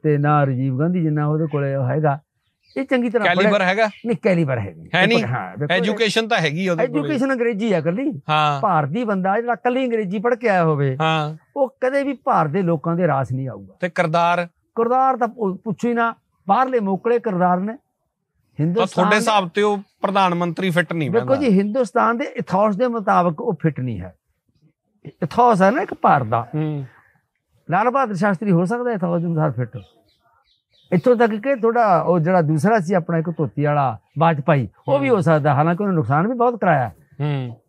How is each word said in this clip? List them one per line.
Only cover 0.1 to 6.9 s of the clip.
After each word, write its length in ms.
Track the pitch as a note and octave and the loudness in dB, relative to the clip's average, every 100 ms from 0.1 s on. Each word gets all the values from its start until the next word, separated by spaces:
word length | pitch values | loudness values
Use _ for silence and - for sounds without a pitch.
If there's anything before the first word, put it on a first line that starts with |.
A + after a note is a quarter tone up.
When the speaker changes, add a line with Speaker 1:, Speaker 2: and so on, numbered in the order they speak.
| D3 | 2
Speaker 1:
ਨਾ 280 | D3 D3 C#3 | 2 2 2
ਰਾਜੀਵ 320 | B2+ C3+ B2+ | 0 -2 -2
ਗਾਂਧੀ 240 | E3 F3+ | -2 0
ਜਿੰਨਾ 240 | D#3+ D3+ D3 | 0 0 0
ਉਹਦੇ 200 | D#3 D#3+ | -2 -2
ਕੋਲੇ 280 | D3 C#3 | -4 -4
ਉਹ 140 | C#3 B2+ | -2 -2
ਹੈਗਾ। 320 | D3 D3+ C#3 _ _ _ _ _ - | 0 0 -2 _ _ _ _ _ -8
ਇਹ 80 | |
ਚੰਗੀ 260 | C4+ B3+ A#3+ | -2 -2 0
ਤਰ੍ਹਾਂ 180 | A3+ G3 | 2 2
Speaker 2:
ਕੈਲੀਬਰ 240 | F3+ G#3 | 4 2
Speaker 1:
ਪੜ੍ਹਿਆ 160 | G3+ F3+ | 2 2
Speaker 2:
ਹੈਗਾ? 180 | G3 G#3+ - A3+ | 0 -2 -2 -6
Speaker 1:
ਨਹੀਂ, 100 | G3 | -2
ਕੈਲੀਬਰ 360 | G#3+ F3 D3 B2 | 0 2 0 -2
ਹੈ 160 | G2 D#2+ | -6 -12
ਨਹੀਂ। 140 | D#2+ | -4
Speaker 2:
ਹੈ 120 | E3+ G3 | 0 2
ਨਹੀਂ? 180 | A#3 | 2
Speaker 1:
ਹਾਂ, 320 | C3+ B2 F#2 F#2+ | 0 -4 -6 -8
ਬਿਲਕੁਲ। 200 | D3 F#3 | -2 0
Speaker 2:
ਐਜੂਕੇਸ਼ਨ 520 | F#3 G#3 A3 A3 A3+ | 0 0 0 0 0
ਤਾਂ 100 | A3 | 0
ਹੈਗੀ 300 | D#3+ D#3 F#3 | 0 -2 -2
ਉਹਦੇ 180 | E3+ | 0
ਕੋਲੇ। 140 | - | 0